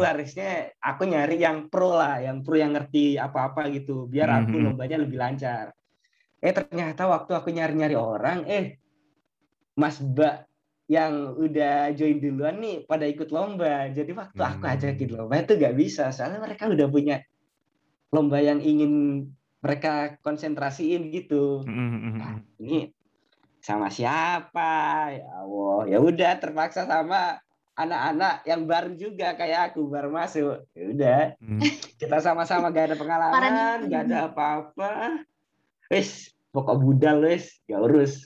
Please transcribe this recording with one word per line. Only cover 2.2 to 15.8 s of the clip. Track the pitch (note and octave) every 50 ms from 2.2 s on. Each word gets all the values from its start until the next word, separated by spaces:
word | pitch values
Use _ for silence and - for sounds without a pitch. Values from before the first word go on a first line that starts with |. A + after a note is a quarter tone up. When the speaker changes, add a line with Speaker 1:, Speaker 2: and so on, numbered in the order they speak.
| B2+
Speaker 1:
yang | C3 C3 C3+ C3+
pro | C#3+ D#3+
yang | D#3 D3+ D3
ngerti | D3 D3 C#3 C#3 D3 D3 D3 C#3+ - G#2+
apa-apa | B2+ C#3 C#3+ C3+ C3 C#3 C#3 D#3 D3 C#3+ C#3+
gitu, | C#3 C#3 C#3+ C3+ C3 B2
biar | A#2+ B2+ C#3+ D#3 - A#2+ A#2
aku | A2+ A2 A2
Speaker 2:
Hmm. | A2 A2+ G#2+
Speaker 1:
lombanya | - - C3 C3+ D#3+ D#3 D3
lebih | C3+ B2+ B2+
lancar. | B2 C3 C#3 C#3 C3+ B2 A#2+ A2+ G#2+ - - _ _ _ _ _ _ _ _ _ _ _ _ _
Eh, | - F3 F#3
ternyata | F#3+ - - E3+ E3+ E3+ D#3 C#3+ D3+ F#3 F#3
waktu | E3+ D#3+ - - F3+
aku | D#3+ - F3
nyari-nyari | D#3+ E3 D#3+ D#3 D#3 D#3 D3+ D3+ C#3+
orang, | A2+ A2+ A2+ A2 G2+ A2+ D3 F3+ F3+ D3+
eh, | E3+ G#3 G3+ F#3 - - - _ _ _ _ _ _ _ _ _ _ _ _ _ _ _ _ _ _ _
mas | C#3+ D3 C#3+ C#3+
mbak | - C#3 C3+ B2+ C#3+ D#3 D3 - - - _ _ _ _ _ _ _ _
yang | - D#3 D#3+ D#3+ D#3 D3 D3 C#3+ C3+ B2
udah | D3+ D#3+ D3+ D3 D3+ D3 C#3+ C#3+ C#3+ C#3+ D3
join | D3 C#3+ D#3 D3+ D3
duluan | D3 C#3 C#3+ C#3 C3+ D3 D#3 F3
nih | G#3 A3+ G#3+ F#3 D3+ -
pada | - D#3+ D#3 D3+
ikut | D3 D3 D3+ D#3 D3+
lomba. | D3+ E3 G3 G#3 G3+ F3+ E3+ D3+ C#3+ C#3 C#3 C#3
Jadi | C3+ D3 D3 D#3+ F3+
waktu | A3+ G3 G3 -
aku | - D3 C3 - - -
Speaker 2:
Hmm. | C#3 C3
Speaker 1:
ajakin | C3+ C#3+ C#3+ C#3 - C3 A#2+
lomba | A#2 A2+ A2+ A2 C#3
itu | E3 E3+ - G#3+
nggak | E3 C#3+ A#2+ B2
bisa, | C#3